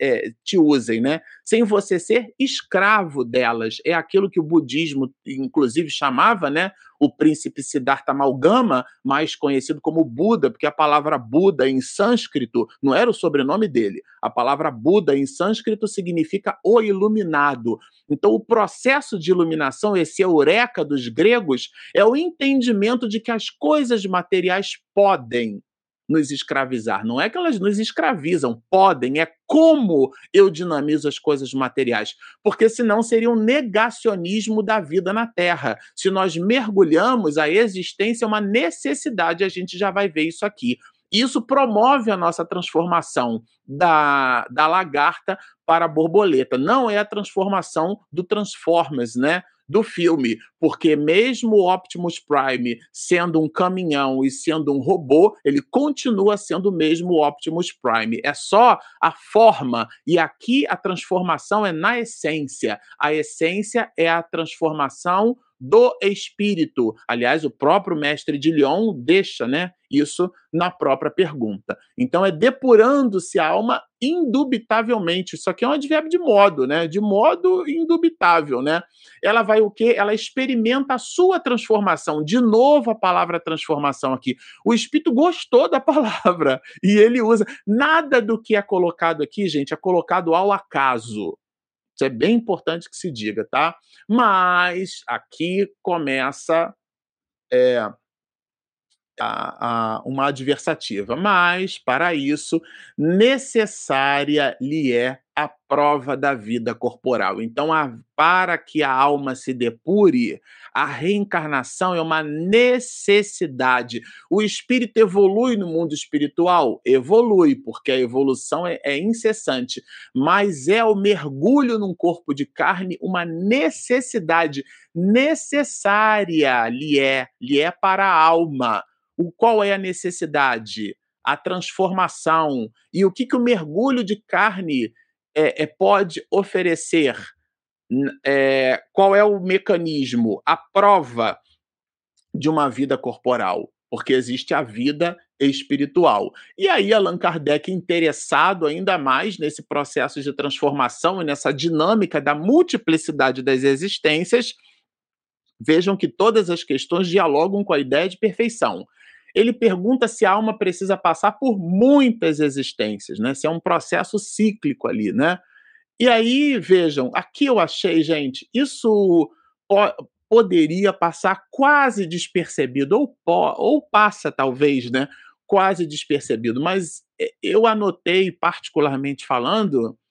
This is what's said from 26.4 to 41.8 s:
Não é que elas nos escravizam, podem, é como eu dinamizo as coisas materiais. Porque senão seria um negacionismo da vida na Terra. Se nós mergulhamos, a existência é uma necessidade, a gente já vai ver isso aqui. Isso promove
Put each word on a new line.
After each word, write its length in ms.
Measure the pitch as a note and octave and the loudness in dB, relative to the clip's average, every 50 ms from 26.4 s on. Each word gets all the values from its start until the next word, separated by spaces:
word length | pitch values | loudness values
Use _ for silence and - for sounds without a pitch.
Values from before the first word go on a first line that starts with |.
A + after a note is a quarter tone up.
| - - D3+ C3+ C3+ B2+ C3 A#2+ A2 A2+ G#2 F#2+ - | -8 -6 -4 -4 -4 -4 -4 -6 -4 -4 -4 -4 -4
Não 140 | A2+ A#2 C3 | -4 -4 -2
é 100 | E3 A3 | -4 -4
que 80 | - F#4 | -4 -4
elas 220 | F4+ E4 C4+ G3+ | -2 -2 -2 -2
nos 200 | F3+ G3+ G#3 G3+ | -2 -2 -2 -2
escravizam, 840 | A3 - - - D#4+ D4 C4 F3 C3+ D#3+ F3+ E3 C#3 B2 A#2 - _ _ | -4 -4 -4 -2 -2 -2 -2 -2 -2 -2 -2 -2 -2 -2 -4 -6 _ _
podem, 500 | - F#3+ F#3+ G3 F3+ C3 B2 B2+ C3+ D3+ | 2 4 4 4 4 2 -2 -2 -2 -2
é 80 | E3 D#3+ - _ _ | -2 -4 -6 _ _
como 680 | - - D4+ D#4+ E4 D#4 D4+ B3 G3 E3 C#3+ C3+ C3 - - - - - | 0 4 6 6 8 6 6 4 2 2 2 2 2 -2 -6 -8 2 4
eu 160 | G3 G3 F#3+ | 6 6 6
dinamizo 580 | E3 D3 F3+ F3+ D#3 C#3+ C#3 D3 D3+ D3+ D3+ D3 | 4 0 -4 -4 -2 -2 0 0 -2 -2 -2 -4
as 120 | C#3 - | -6 -4
coisas 340 | - D#3 D3 C3+ C3+ B2 B2+ | -2 -2 0 0 -2 -6 -6
materiais. 640 | C3+ C3 B2 - - C3+ A#2+ A#2 G#2+ G#2+ - - _ - - - _ - | -4 -4 -4 -2 -2 -2 0 -2 -2 -4 -6 -10 _ -20 -20 -20 _ -2
Porque 260 | G#3+ - - A3 A3+ | -2 2 4 2 2
senão 320 | A3+ - A#3+ A3 G3+ A3 | 2 2 0 2 2 2
seria 280 | A3+ A3+ A#3+ A3+ A3+ A#3 | 0 0 0 2 2 2
um 60 | A#3+ | 2
negacionismo 1300 | A3+ G#3+ A3 B3+ D4 C#4 A3+ F#3 G#3+ A3 A#3+ A3 - - A3+ G#3 F#3 E3+ E3+ G3 A3 G3+ G#3 A3 G#3+ G#3+ | 2 2 2 2 0 0 0 0 0 0 0 -2 -4 -2 -2 -2 -2 -2 -4 -4 -4 -2 -2 -2 -2 -2
da 160 | G3 A3 A3 | 0 -2 -2
vida 320 | F3+ C#3 D#3 F#3+ F3+ F3+ | -2 -2 -2 -2 -2 -2
na 160 | G3+ A3 A#3 A#3 | -2 -4 -4 -4
Terra. 500 | - - F3 F3 E3+ D3+ C3+ C3 G#2+ - - - _ | -4 -2 0 0 0 -2 -2 -4 -6 -6 -10 -16 _
Se 140 | - - F#3+ | -6 -2 -2
nós 260 | F#3+ F#3+ F#3+ F#3+ D#3 E3 | 0 0 0 -2 -2 -2
mergulhamos, 1000 | F3 G3+ A#3 C4+ A#3+ G#3+ G#3 G3 F#3+ D#3 D3+ E3 F#3+ A#3+ C4 A#3+ G3+ D#3 D3 D#3 | 0 0 0 0 0 0 2 4 4 4 4 4 4 4 2 2 0 0 0 0
a 120 | D#3 D3 | 0 2
existência 760 | E3 G3+ A#3+ A3+ F#3 F#3 F3 - - - G3 A3 A#3+ A#3 A#3 | 2 2 2 2 0 -6 -8 -8 -6 -4 -4 -2 -2 -2 -2
é 20 | G#3+ | -2
uma 140 | G#3+ G#3+ | -2 -2
necessidade, 1040 | G#3 G3 G3+ A#3+ D4+ E4+ D#4+ - - C#4 C#4+ - - D#4 A#3+ F#3 E3+ E3 E3+ E3+ G3 | -2 0 0 0 0 -2 -4 -6 -6 -6 -6 -4 -6 -6 -4 -2 -2 -2 -2 -2 -2
a 60 | F#3+ | -4
gente 280 | - F3+ F3+ F#3 - F3+ | -4 -6 -10 -10 -8 -6
já 140 | G3+ G3 | -4 -4
vai 160 | F3+ G3 G3+ F#3+ | -2 -2 -2 -2
ver 160 | D#3 D#3 D#3 | -2 -2 -4
isso 220 | E3 E3 - - | -4 -4 -6 -6
aqui. 320 | G#3 - - - A#2+ B2 - - - _ _ _ _ | -8 -6 -6 -6 -6 -6 -6 -8 -18 _ _ _ _
Isso 300 | - G#3 B3 B3+ - D4+ | 0 0 0 0 0 -4
promove 720 | A#3 - C4+ C#4 C4+ B3 G#3+ G#3 | -4 -2 0 0 0 2 2 2